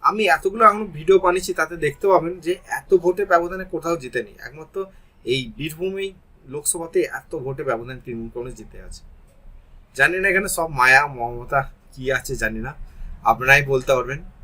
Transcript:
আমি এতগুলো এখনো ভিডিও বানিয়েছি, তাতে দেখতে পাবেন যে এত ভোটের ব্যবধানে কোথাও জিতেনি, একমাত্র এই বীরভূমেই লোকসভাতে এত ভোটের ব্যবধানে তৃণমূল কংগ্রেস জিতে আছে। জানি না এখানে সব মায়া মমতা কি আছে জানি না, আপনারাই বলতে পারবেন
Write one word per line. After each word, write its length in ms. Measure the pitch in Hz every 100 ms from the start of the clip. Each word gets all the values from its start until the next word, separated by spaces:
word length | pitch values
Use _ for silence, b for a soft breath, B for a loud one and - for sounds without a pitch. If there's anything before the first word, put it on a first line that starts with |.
আমি 200 | 151 202 208
এতগুলো 360 | 165 190 214
এখনো 220 | 226 208 208 151
ভিডিও 200 | 165 190
বানিয়েছি, 340 | 185 185 185
তাতে 200 | 175 160 170
দেখতে 300 | 147 139 196
পাবেন 320 | 185 160 185
যে 120 | 160 185 -
এত 220 | - -
ভোটের 320 | 190 170 180 196
ব্যবধানে 380 | 175 175 185
কোথাও 320 | 185 160 160 170
জিতেনি, 360 | 127 120 107 - 117
একমাত্র 320 | 147 151 196 190 b b b
এই 180 | - 131 123 107
বীরভূমেই 540 | 151 156 185 190 196 190 _ _ 147
লোকসভাতে 520 | 139 147 180 165 185 151 -
এত 140 | - 160
ভোটের 280 | 127 135
ব্যবধানে 360 | 139 117 120 127
তৃণমূল 260 | 123 117 113
কংগ্রেস 200 | 120 123
জিতে 240 | 123 107 -
আছে। 200 | 92 - - - - _ - - - - -
জানি 220 | - 139 180
না 80 | 190
এখানে 200 | 190 196
সব 200 | - 165
মায়া 380 | 143 127 131 147
মমতা 540 | 131 120 120 123 143 - - _
কি 200 | - 131
আছে 240 | 131 - 123
জানি 220 | 110 110
না, 140 | 120 147 - b b b
আপনারাই 380 | - 117 127 139
বলতে 280 | 139 135 127
পারবেন 260 | 127 123 143 180 -